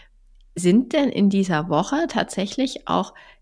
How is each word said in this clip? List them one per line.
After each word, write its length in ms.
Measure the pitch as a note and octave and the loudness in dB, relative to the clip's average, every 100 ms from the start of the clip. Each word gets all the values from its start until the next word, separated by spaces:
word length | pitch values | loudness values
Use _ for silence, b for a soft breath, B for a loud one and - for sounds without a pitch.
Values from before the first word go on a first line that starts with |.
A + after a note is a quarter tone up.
| B _ _ _ _ - | B _ _ _ _ -2
sind 380 | F3+ G#3 C4 | 4 4 2
denn 160 | D#4 C#4 | 0 0
in 200 | - G3+ | 2 2
dieser 380 | G3 F#3 D#3 F3 | 2 0 0 0
Woche 380 | D3+ F#3+ C#4+ E4+ | 0 0 -2 -2
tatsächlich 800 | A3 - - G3 - C4 - - | -2 -4 -4 -6 -4 -4 -4 -2
auch 260 | F3 F#3 b b b | -2 -2 b b b